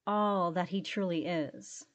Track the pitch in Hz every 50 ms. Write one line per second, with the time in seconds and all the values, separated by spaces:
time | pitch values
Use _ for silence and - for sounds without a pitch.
0 | - 202 208 208 208 208 202 196 180 170 160 185 175 143 180 196 - - - 214
1 | 196 185 170 160 135 156 175 160 151 - - - 196 - - - - _ _